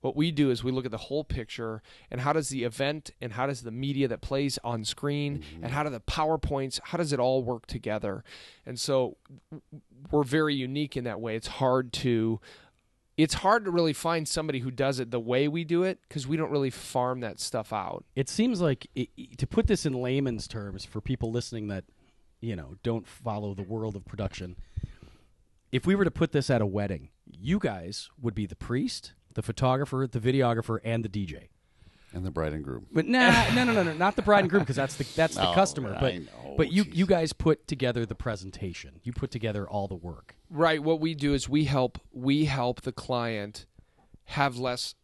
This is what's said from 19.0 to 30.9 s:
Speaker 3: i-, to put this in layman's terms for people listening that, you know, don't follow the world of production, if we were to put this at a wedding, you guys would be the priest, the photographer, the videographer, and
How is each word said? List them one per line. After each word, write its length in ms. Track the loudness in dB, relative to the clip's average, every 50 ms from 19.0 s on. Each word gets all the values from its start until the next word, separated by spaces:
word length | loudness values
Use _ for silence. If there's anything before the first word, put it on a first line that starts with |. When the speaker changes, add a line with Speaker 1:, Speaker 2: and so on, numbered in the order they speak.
| -6 -6 _ -18
Speaker 3:
i-, 100 | -18 -16 -6 -4
to 80 | -4
put 200 | 2 2 2 4
this 180 | 6 4 4 2
in 80 | 0 0
layman's 540 | 0 0 2 2 2 2 0 0 -2 -6
terms 380 | -8 -8 -8 -8 -6 -8 -10 -12
for 160 | -8 -8 -8
people 320 | -2 -2 -2 -2 -2 -2 -2
listening 340 | -2 -4 -4 -8 -6 -6
that, 180 | -4 -6 -6 -8 _ _ _ _ _ _ _ _ _ _ _
you 140 | -6 -6 -6
know, 220 | -6 -8 -10 -16 -6 _
don't 240 | -2 -2 -2 -4 -8
follow 460 | -20 -10 -6 -6 -4 -4 -4 -6 -6
the 100 | -6 -6
world 320 | -6 -4 -4 -4 -4 -6
of 80 | -8 -10
production, 500 | -12 -8 -4 -4 -4 -4 -6 -10 -10 -10 -14 -16 -8 -6 -6 -6 -6 -10 -20 -20 -20 -20 -20 _ _ _ _ _ _ _ _ _ _ -4
if 140 | 0 2
we 80 | 4 4
were 100 | 4 4
to 60 | 2
put 220 | 2 0 0 2 2
this 160 | 0 2 4
at 100 | 2 2 2
a 40 |
wedding, 420 | 2 0 -2 -2 -2 -4 -6 -8 -14 _ _ _
you 320 | -20 -20 -10 -2 0 0 2
guys 500 | 2 0 -2 -2 -8 -10 -10 -10 -12 -14 _ -4
would 140 | -4 -4 -2
be 120 | -2 -4
the 100 | -4 -6
priest, 560 | -10 -6 -4 -2 -2 0 -2 -4 -8 -12 -16 -20 _ _ _ -8
the 80 | -6 -4
photographer, 680 | -4 -2 0 2 2 4 2 0 -2 -2 -2 -2 0
the 100 | -2 0
videographer, 580 | 2 2 4 4 4 4 4 2 0 -2 -2 -2 0
and 200 | 0